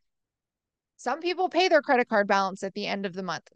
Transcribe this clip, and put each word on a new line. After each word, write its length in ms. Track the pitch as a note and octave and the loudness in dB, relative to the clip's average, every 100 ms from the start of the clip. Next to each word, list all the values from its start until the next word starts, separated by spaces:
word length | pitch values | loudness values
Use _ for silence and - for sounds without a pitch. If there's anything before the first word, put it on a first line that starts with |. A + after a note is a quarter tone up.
| _ _ _ _ _ _ _ _ _ _ | _ _ _ _ _ _ _ _ _ _
some 240 | - C#4+ | -6 -4
people 280 | F4 E4+ F#4 | -4 -2 -2
pay 200 | D#4+ F#4 | 2 4
their 120 | D#4+ | 4
credit 280 | - C4 B3 | 4 2 2
card 180 | A3 G3+ | 0 2
balance 360 | G3 F#3+ F#3+ | 2 0 -4
at 120 | G3 | -10
the 120 | G3+ G3+ | -6 -6
end 200 | G3+ G3 | -4 -6
of 80 | |
the 80 | F3 | -8
month. 260 | F#3 D#3 - | -8 -8 -12